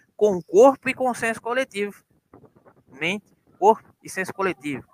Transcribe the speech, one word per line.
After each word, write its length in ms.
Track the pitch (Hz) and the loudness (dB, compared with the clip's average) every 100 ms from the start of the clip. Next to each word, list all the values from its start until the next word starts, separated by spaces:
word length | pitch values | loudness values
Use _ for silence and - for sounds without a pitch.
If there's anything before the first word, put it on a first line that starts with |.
| _ - | _ -2
com 200 | 208 180 | 0 0
o 60 | |
corpo 440 | - 180 269 262 262 | 0 6 6 4 -6
e 60 | |
com 160 | 254 254 | -4 -4
o 40 | |
senso 280 | 226 233 214 | -4 -6 -6
coletivo. 640 | 226 247 262 196 202 196 _ _ _ - _ _ _ _ _ 131 | -6 -6 -6 -8 -10 -12 _ _ _ -20 _ _ _ _ _ -8
Mente, 360 | 160 202 _ _ _ - | -6 -6 _ _ _ 0
corpo 300 | 190 220 _ _ | 2 2 _ _
e 80 | 151 | -16
senso 240 | - 185 | -10 -10
coletivo. 540 | - 190 165 147 127 - | -6 -6 -4 -8 -10 -12